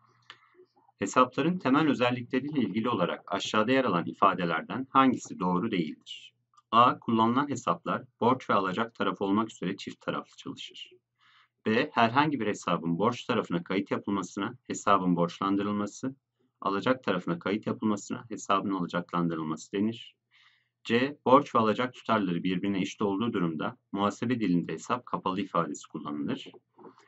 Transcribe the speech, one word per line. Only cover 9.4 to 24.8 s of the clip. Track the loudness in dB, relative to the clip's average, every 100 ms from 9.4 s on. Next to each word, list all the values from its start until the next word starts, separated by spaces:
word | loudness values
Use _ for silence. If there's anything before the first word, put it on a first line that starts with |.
| 2
üzere | -4 -6 -6
çift | -8 -10
taraflı | -6 -6 -8 -14
çalışır. | -16 -14 -16 -18 -20 -20 _ _ _ _ _ _ 0
B. | 0 2
Herhangi | 4 4 4 2 2
bir | -2
hesabın | -2 0 0 0 0
borç | 0 0
tarafına | -2 -2 0 -2
kayıt | -2 -2 -2
yapılmasına | -4 -2 -4 -4 -4 -6 -6 -10
hesabın | -6 2 2 4 2
borçlandırılması, | 2 0 0 0 0 -2 -4 -6 -10 -10 _ _ _ -6
alacak | -2 0 0 0
tarafına | 0 -2 -2 -4
kayıt | -2 -2 -2
yapılmasına | -2 -2 -2 -4 -10 -8
hesabın | -10 -2 0 0
alacaklandırılması | -2 -2 -4 -4 -2 -2 -2 -4 -6 -6
denir. | -2 -2 -4 -12 _ _ _ _ _ _ _
C. | 0 0 0 -2 6
Borç | 6 6
ve | 2
alacak | 2 2 -2
tutarları | -6 -2 0 0 -2
birbirine | 0 -2 0 -2
eşit | -2 -2
olduğu | -2 0 -2
durumda | 0 -2 -2 -6 -8 _
muhasebe | -2 -2 -2 -4 -2
dilinde | 2 0 0
hesap | -6